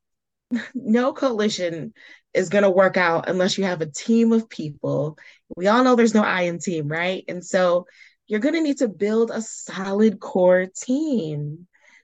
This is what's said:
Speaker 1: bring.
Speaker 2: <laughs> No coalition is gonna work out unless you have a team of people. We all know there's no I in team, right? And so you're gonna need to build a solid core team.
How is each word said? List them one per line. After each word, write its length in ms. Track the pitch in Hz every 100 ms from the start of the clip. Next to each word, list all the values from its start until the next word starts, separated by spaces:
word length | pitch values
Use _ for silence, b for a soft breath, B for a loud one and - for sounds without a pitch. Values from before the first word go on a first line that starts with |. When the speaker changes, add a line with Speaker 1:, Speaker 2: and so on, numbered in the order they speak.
| _ _ _ _ _
Speaker 1:
bring. 120 | 233 -
Speaker 2:
<laughs> 60 |
No 380 | 247 214 233 254
coalition 840 | 285 269 220 214 208 175 165 151 B B B _
is 160 | - 185
gonna 220 | 196 202
work 260 | 185 190 190
out 320 | 175 165 -
unless 280 | 180 185 -
you 60 |
have 160 | 190 170
a 60 | 156
team 460 | - - 226 226
of 180 | 226 226
people. 680 | - 151 147 143 139 151 151 b b _ -
We 120 | 190
all 160 | 233
know 100 | 254
there's 200 | 240 233
no 100 | 220
I 180 | 208 180
in 160 | 175 170
team, 300 | 190 165 147
right? 360 | 160 180 190 -
And 160 | 180
so 420 | 175 190 180 175 185 b b b _
you're 140 | 214
gonna 200 | 262 320
need 180 | 311 277
to 100 | 247
build 420 | 165 202 220 226
a 100 | 226
solid 760 | 220 - - 180 196 202 220 196
core 480 | - 190 180 185 185
team. 1000 | - - 262 320 240 160 147 147 160 180 b b b